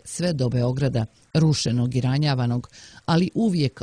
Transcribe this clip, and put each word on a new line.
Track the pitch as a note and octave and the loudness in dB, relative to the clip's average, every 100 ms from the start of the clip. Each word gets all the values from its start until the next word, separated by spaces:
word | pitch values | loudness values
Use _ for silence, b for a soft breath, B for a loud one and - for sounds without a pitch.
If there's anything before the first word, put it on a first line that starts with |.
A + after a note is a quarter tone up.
| - | -8
sve | - F3 | -6 -4
do | D#3 B2+ | -2 -2
Beograda, | B2 A#2+ B2+ C#3 B2 A2 b _ | 0 0 0 -2 -2 -4 b _
rušenog | D#3 D#3+ D3+ - A#2+ B2 B2 | 2 2 2 0 0 0 0
i | |
ranjavanog, | B2 C#3 D3+ C3 A#2+ A#2+ - B B B - | 0 0 0 0 0 -2 -6 B B B 0
ali | E3 F3+ | 2 2
uvijek | - A3+ F3 C3+ - | 0 0 2 0 -4